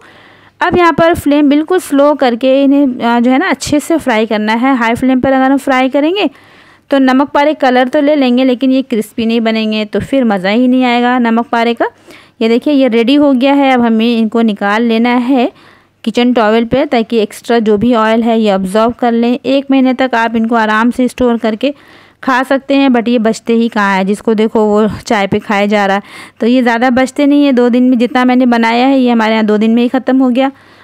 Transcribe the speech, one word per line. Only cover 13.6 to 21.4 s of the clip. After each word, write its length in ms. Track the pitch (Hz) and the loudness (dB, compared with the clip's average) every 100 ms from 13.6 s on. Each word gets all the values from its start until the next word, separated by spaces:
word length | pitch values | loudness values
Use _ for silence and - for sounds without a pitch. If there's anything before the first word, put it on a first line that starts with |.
| 269 | 2
अब 80 | 254 | 2
हमें 260 | 233 220 233 | 0 0 0
इनको 340 | 233 220 233 | 0 -2 0
निकाल 400 | 226 202 202 214 | 0 -2 -2 0
लेना 260 | 240 226 240 | 0 0 0
है 400 | 247 240 269 285 - - - _ _ | 0 0 0 0 -4 -20 -20 _ _
किचन 280 | 233 240 247 | -6 -2 0
टॉवल 320 | 247 214 226 | 2 2 0
पे, 200 | 233 262 294 | 0 -2 0
ताकि 320 | 240 226 233 | -2 -2 -2
एक्स्ट्रा 400 | 208 - - 233 | -4 -6 -2 0
जो 160 | 214 202 | 0 0
भी 160 | 240 | 2
ऑयल 280 | 233 220 226 | 0 0 0
है, 160 | 233 226 | 0 0
ये 100 | 214 | 0
अब्जॉर्ब 420 | 190 185 214 233 | 0 -2 0 0
कर 180 | 233 247 | -2 -2
लें। 200 | 233 233 247 | 0 0 -2
एक 340 | - 277 269 | -2 -2 0
महीने 240 | 269 254 | 0 2
तक 200 | 254 262 | 0 -2
आप 220 | 226 226 233 | 0 -2 -2
इनको 180 | 226 233 | -2 0
आराम 340 | 220 214 240 | 0 0 0
से 180 | 240 247 | 0 -2
स्टोर 300 | - 247 | -2 -2
करके 360 | 233 | -2